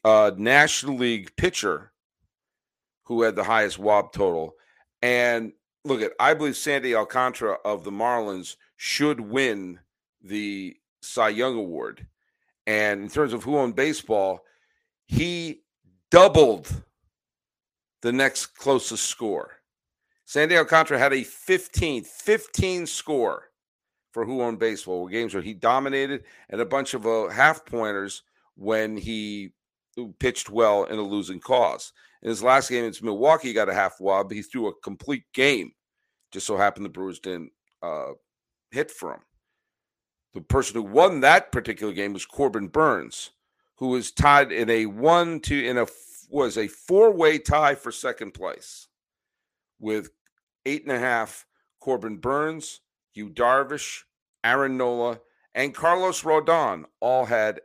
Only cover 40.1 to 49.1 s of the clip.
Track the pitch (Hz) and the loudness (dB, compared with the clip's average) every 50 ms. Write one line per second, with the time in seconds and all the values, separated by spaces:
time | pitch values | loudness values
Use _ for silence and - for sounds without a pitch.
40.1 | _ _ _ _ - 98 80 - 127 135 127 - 110 117 107 98 104 139 175 196 | _ _ _ _ -18 -14 -6 -2 0 0 0 0 -4 -6 -6 0 4 6 6 6
41.1 | 180 143 131 143 165 196 - - - 127 - 120 107 - 107 104 90 92 101 101 | 4 4 6 6 6 6 4 0 -6 -6 -6 -6 -8 -6 -6 -6 -4 -4 -6 -6
42.1 | 101 95 - - - - 143 131 101 110 - 175 - 147 160 151 120 90 65 60 | -6 -8 -12 -10 -4 -2 -2 0 0 -2 -6 -4 0 2 2 2 2 0 -4 -8
43.1 | - - - - _ _ _ _ _ _ _ _ _ - 131 131 127 127 113 - | -12 -16 -16 -16 _ _ _ _ _ _ _ _ _ -8 -4 -2 -2 -2 -4 -4
44.1 | - - - 147 143 143 139 123 82 104 117 110 117 113 110 107 98 107 131 156 | 0 4 6 8 8 8 6 6 2 -2 0 2 2 2 0 -2 -2 0 4 4
45.1 | 170 175 170 170 165 156 - - 147 143 135 123 127 123 117 - - - - - | 6 4 4 2 -2 -6 -6 -4 -2 -2 -2 0 0 0 0 -2 -4 -10 -20 -20
46.1 | - - - _ - 143 131 117 - 120 107 101 - - - - 180 196 220 226 | -20 -20 -16 _ -2 -2 -2 0 -2 -4 -4 -6 -8 -12 -4 2 6 6 8 8
47.1 | 202 170 160 156 156 147 - - 147 151 151 143 143 135 - 120 113 - - 127 | 6 6 4 4 4 2 0 0 2 2 2 2 0 0 -4 -12 -10 -8 -6 -8
48.1 | 117 - 113 101 - - 92 87 - - - - - - - _ _ _ _ _ | -6 -8 -10 -14 -12 -10 -10 -10 -10 -12 -16 -20 -20 -20 -20 _ _ _ _ _